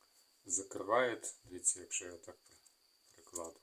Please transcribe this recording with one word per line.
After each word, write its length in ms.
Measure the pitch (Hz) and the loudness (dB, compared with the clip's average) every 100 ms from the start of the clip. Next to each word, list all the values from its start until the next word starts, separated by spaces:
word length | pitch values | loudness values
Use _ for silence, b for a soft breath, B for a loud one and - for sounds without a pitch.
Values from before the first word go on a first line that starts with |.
| _ _ _ _ - | _ _ _ _ -4
закривають, 880 | 95 95 98 95 113 127 113 - - | -4 -2 -4 4 6 6 2 -6 -12
дивіться, 360 | - 90 - 92 | -12 -2 0 0
якщо 240 | 87 - | -2 -6
я 80 | 90 | -6
так 240 | 85 - 87 | -12 -14 -18
при-, 200 | - - - _ _ _ _ | -20 -20 -20 _ _ _ _
прикладу. 460 | - - - 85 - | -20 -10 -8 -8 -10